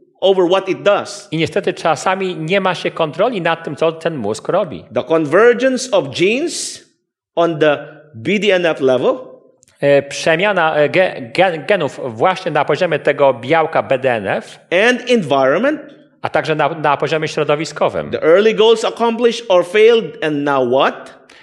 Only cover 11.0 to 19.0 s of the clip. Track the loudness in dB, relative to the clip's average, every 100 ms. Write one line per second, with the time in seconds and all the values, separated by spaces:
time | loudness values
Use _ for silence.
11 | 0 -2 -6 0 0 0 -2 -2 -2 -6
12 | -10 0 0 0 -2 0 0 0 0 0
13 | 0 2 2 2 0 0 2 -2 0 0
14 | 0 -2 -2 -4 -8 -20 _ 2 2 0
15 | 0 0 2 2 2 2 0 -4 -10 -20
16 | _ _ -4 -2 -2 0 0 0 -2 0
17 | -2 -2 -4 -4 -2 -2 -4 -4 -2 -2
18 | -6 -2 4 4 4 4 4 4 0 -2